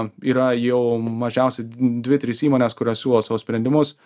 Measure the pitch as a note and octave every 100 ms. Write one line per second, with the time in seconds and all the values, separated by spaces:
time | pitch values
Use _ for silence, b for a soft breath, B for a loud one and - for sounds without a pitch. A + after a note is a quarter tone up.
0 | A2 - C3 B2+ B2+ A#2+ A#2+ B2 A#2+ A#2
1 | A2+ A2+ A#2+ B2+ B2+ B2+ A2+ A#2+ B2+ A#2+
2 | A#2+ C#3+ A#2+ A#2 D3 C3 A#2 - - -
3 | C3+ A#2 - A2+ - A2+ B2 D3+ C#3+ -